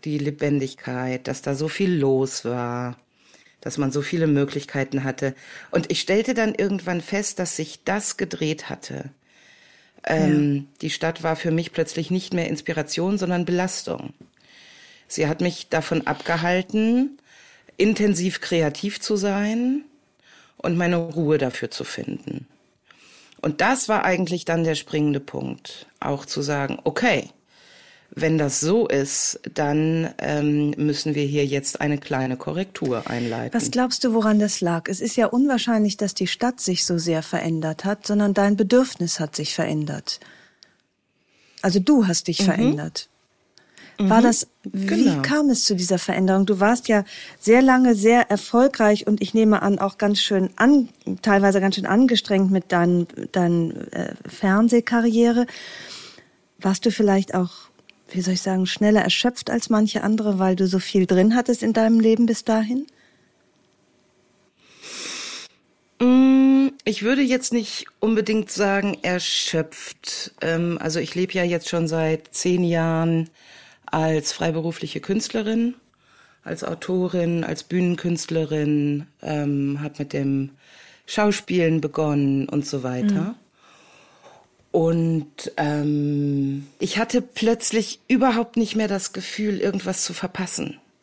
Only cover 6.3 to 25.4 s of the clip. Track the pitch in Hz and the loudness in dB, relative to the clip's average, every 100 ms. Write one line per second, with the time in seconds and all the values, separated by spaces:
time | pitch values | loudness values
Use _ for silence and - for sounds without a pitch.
6.3 | 226 220 - 202 190 175 175 - 202 208 | 0 -2 0 -2 -2 -4 -6 -4 -4 -4
7.3 | - 175 - 156 - - 202 - - 190 | -4 -4 -4 -8 -8 -4 -2 -2 -4 -8
8.3 | - 156 156 - 131 - 135 135 _ _ | -4 -4 -4 -8 -12 -12 -12 -12 _ _
9.3 | _ _ _ _ _ _ _ - 160 156 | _ _ _ _ _ _ _ -4 0 2
10.3 | 151 147 143 139 - 156 - 165 165 160 | 2 2 -2 -6 -10 -8 -4 -6 -4 -4
11.3 | 160 170 160 165 - 160 - 160 185 185 | -2 -2 -2 -4 -4 -4 -4 -4 -4 -4
12.3 | 175 165 156 - 160 147 - 180 202 180 | -4 -4 -6 -6 -6 -4 -4 -2 -2 -2
13.3 | 175 175 180 185 - - - - - - | -2 0 -2 -2 -4 -8 -8 -10 -16 -20
14.3 | _ _ - - - - - - - 151 | _ _ -20 -20 -20 -20 -20 -12 -4 -2
15.3 | 156 180 - - 160 - 160 - - - | 0 -4 -4 -4 -4 -2 -4 -2 -4 -2
16.3 | 170 170 180 185 214 220 240 277 - _ | -2 0 -2 -2 -2 0 0 -2 -6 _
17.3 | - - _ _ - 202 214 208 170 185 | -20 -20 _ _ 0 0 2 0 0 -2
18.3 | - - 170 151 143 202 - - 208 202 | -4 -2 0 0 -2 -8 -6 -4 -2 0
19.3 | 202 208 226 247 285 302 _ _ _ _ | 0 -2 -2 -2 -2 -6 _ _ _ _
20.3 | - _ _ - 170 175 175 165 156 151 | -20 _ _ -2 0 0 0 -2 -2 2
21.3 | 151 131 - 117 - - - - - - | 2 0 -4 -8 -8 -10 -8 -8 -8 -8
22.3 | - - _ _ _ _ _ - - - | -12 -12 _ _ _ _ _ -20 -20 -20
23.3 | - 156 147 196 262 - 214 185 185 175 | -8 -6 0 0 2 0 0 2 0 -2
24.3 | 175 - 165 165 151 - 156 151 139 139 | -4 -2 -2 0 -2 -4 -2 0 -2 -6
25.3 | - | -10